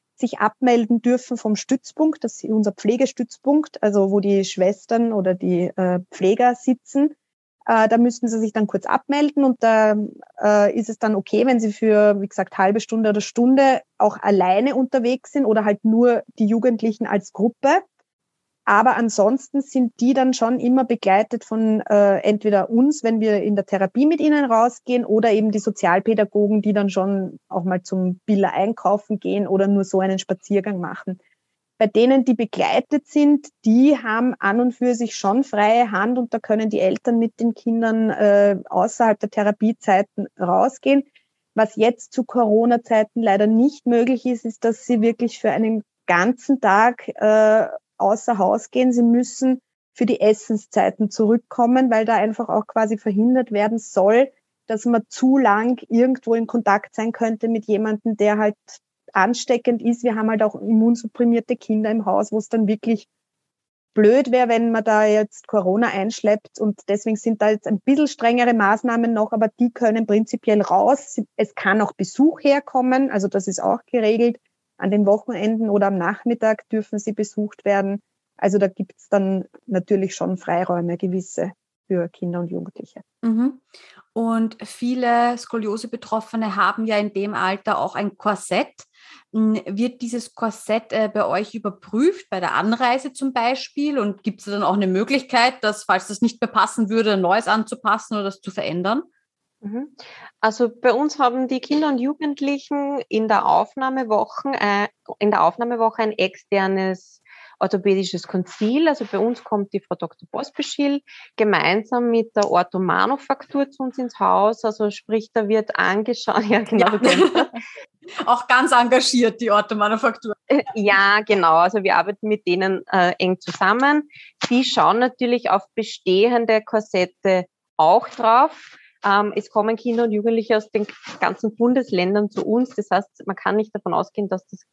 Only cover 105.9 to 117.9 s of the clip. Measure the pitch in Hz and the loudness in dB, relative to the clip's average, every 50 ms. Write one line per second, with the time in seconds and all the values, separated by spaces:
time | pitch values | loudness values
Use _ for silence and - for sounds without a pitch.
105.9 | 220 - 220 214 214 208 185 190 190 - _ _ 202 196 190 190 190 190 190 190 | -2 -2 -4 -4 -2 -2 -4 -4 -4 -10 _ _ -2 -2 0 0 -2 -2 -2 -4
106.9 | 185 185 _ _ _ _ _ _ - - - - - _ - 196 - 190 185 202 | -4 -6 _ _ _ _ _ _ -20 -20 -20 -20 -6 _ -4 -2 -2 -2 0 0
107.9 | 190 190 190 185 - 175 - - - 185 180 - - - 208 214 247 294 330 311 | 0 0 0 -4 -6 -8 -8 -6 -6 -6 -6 -8 -6 -4 -2 -2 0 2 2 0
108.9 | 285 - 226 - - 190 208 233 240 - - - 220 208 202 202 - 196 - _ | 0 -2 -6 -6 -4 -2 -2 -2 -4 -6 -6 -6 -4 -4 -4 -6 -8 -8 -8 _
109.9 | 180 - 175 165 - _ - - - 240 277 - - - 285 - - - 285 285 | -10 -10 -10 -12 -14 _ -18 -14 -12 -12 -12 -10 -10 -10 -10 -8 -6 -4 -2 -2
110.9 | 285 277 - _ - - - - _ - 220 214 196 160 143 160 185 214 220 - | -2 -4 -6 _ -20 -20 -20 -12 _ -2 0 2 2 2 2 2 0 0 -2 -4
111.9 | 254 240 240 233 233 233 226 226 - 214 202 - - 175 180 - - 185 190 175 | -4 -2 0 0 0 0 -2 -2 -2 -2 0 2 0 0 0 0 -4 -4 -2 -2
112.9 | - 180 190 220 277 277 - - 277 277 - - - 277 277 277 - - 262 254 | 0 0 0 -2 -2 -4 -6 -6 -6 -6 -8 -6 -4 -4 -4 -4 -6 -8 -10 -8
113.9 | - - 254 240 - - 196 190 185 185 202 214 226 - - 220 214 - 214 208 | -6 -8 -8 -10 -6 -2 0 0 2 2 2 0 0 -2 -4 -6 -4 -4 -4 -4
114.9 | 202 - - - 214 220 220 - - 226 214 202 220 214 214 - - - 185 180 | -4 -8 -6 -4 -4 -4 -4 -4 -4 -4 -2 0 0 -2 -2 -2 -4 -2 -2 0
115.9 | 190 208 214 247 240 - - - - - 233 208 247 240 220 - 226 214 262 220 | 0 -2 -2 -4 -6 -4 -4 -2 -2 -2 0 0 0 0 0 0 0 2 2 2
116.9 | 214 208 240 262 - - 370 - - 339 294 - - 233 - - - - - - | 2 2 2 2 4 4 2 2 2 0 -2 -2 -6 -12 -16 -16 -18 -20 -20 -20